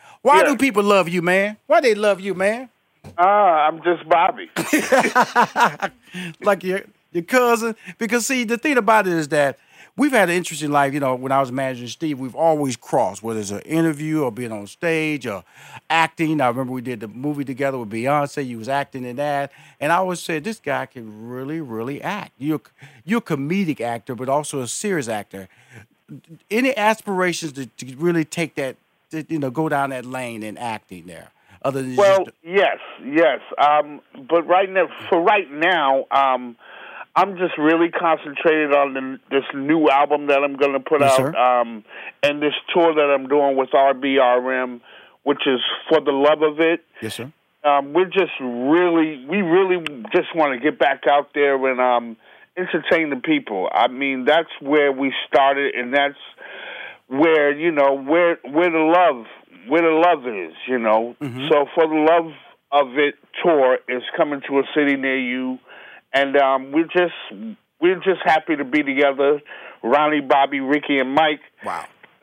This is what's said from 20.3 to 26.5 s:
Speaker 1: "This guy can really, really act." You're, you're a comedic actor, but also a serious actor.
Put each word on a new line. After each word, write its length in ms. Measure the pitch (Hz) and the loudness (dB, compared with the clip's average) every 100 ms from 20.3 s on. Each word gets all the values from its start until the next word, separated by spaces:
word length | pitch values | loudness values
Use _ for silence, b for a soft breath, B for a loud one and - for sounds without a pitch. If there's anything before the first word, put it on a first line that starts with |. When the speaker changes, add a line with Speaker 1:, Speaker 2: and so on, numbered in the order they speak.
| 156 | -6
Speaker 1:
"This 140 | 196 220 | -6 -8
guy 280 | 139 131 131 | -6 -6 -6
can 420 | 131 110 107 117 | -12 -16 -16 -12
really, 320 | 127 135 160 | -10 -8 -10
really 400 | 135 110 120 143 | -8 -8 -8 -8
act." 300 | 156 202 - - | -8 -10 -12 -8
You're, 240 | 143 147 _ _ B B | -4 -4 _ _ B B
you're 140 | 160 233 | -4 -4
a 40 | |
comedic 580 | - 147 143 196 170 135 | -2 -4 -2 -2 -2 -2
actor, 340 | 117 117 - | -4 -6 -8
but 140 | 117 127 | -8 -2
also 320 | 143 147 139 | -2 -2 -6
a 80 | 120 | -6
serious 400 | - 208 175 123 | -6 -4 -4 -4
actor. 400 | 107 98 98 92 B B 117 B _ - 147 - 160 - | -8 -8 -16 -18 B B -20 B _ -20 -20 -20 -20 -6